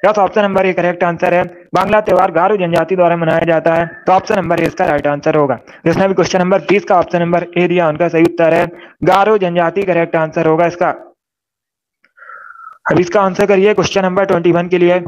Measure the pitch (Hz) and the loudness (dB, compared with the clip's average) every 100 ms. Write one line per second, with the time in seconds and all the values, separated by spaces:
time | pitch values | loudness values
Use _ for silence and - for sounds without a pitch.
0 | 190 214 202 208 202 196 190 180 175 175 | 2 2 0 0 0 0 0 0 -2 -2
1 | 175 170 180 175 175 - - 175 190 214 | -4 -2 0 0 -2 -8 -6 -4 0 0
2 | 214 185 190 160 185 208 175 170 165 190 | 2 2 2 2 0 0 0 0 0 2
3 | 175 170 165 160 170 165 160 165 165 - | 2 2 0 0 0 0 2 0 -2 -6
4 | - 185 190 208 165 170 160 - 180 147 | 0 0 2 -4 -2 -2 -2 -2 -2 0
5 | 143 147 156 156 143 120 - - - 165 | -2 -2 -2 0 0 -2 -8 -6 -2 0
6 | 196 190 170 185 180 190 - 196 - 190 | 0 0 0 0 0 0 0 -2 2 0
7 | 165 175 170 175 170 - 175 175 165 151 | 0 -2 0 -2 -2 -2 0 2 0 0
8 | 170 165 170 - 160 165 175 - - _ | -2 2 0 2 0 2 -2 -6 -20 _
9 | 156 185 202 214 185 170 170 170 196 170 | 0 2 2 2 0 0 -2 -2 -2 -2
10 | 170 170 160 160 160 156 170 175 175 131 | 0 -2 -2 -2 0 2 0 0 -4 -4
11 | - _ _ _ _ _ _ _ _ _ | -12 _ _ _ _ _ _ _ _ _
12 | _ _ - - - - - - - 160 | _ _ -20 -20 -20 -20 -20 -12 -2 0
13 | 175 202 190 180 202 196 196 208 165 196 | 0 0 0 0 0 2 2 2 0 -2
14 | 190 180 196 175 175 170 175 180 175 180 | -2 -2 0 0 2 0 0 0 2 0